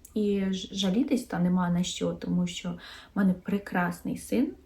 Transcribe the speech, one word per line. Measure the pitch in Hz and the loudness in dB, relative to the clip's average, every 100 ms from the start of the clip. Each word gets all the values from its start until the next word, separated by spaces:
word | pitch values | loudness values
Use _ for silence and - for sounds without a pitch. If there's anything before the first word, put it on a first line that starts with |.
| - | -8
і | 214 208 202 190 | -2 0 2 0
ж-, | 190 - | -2 -4
жалітись | 196 196 208 302 269 | -2 2 2 2 0
та | - 175 | 0 0
нема | 180 180 175 | 2 4 2
на | 175 | 2
що, | 180 - 175 | 0 -2 -2
тому | 170 - 180 175 | -2 -2 0 0
що | - 180 | -2 -8
в | 175 - - - 190 | -8 -12 -18 -6 2
мене | 196 | 2
прекрасний | 180 - 202 - 185 175 175 - - | 2 0 -2 0 0 0 -2 -6 -6
син, | - 208 277 - | -2 0 0 -2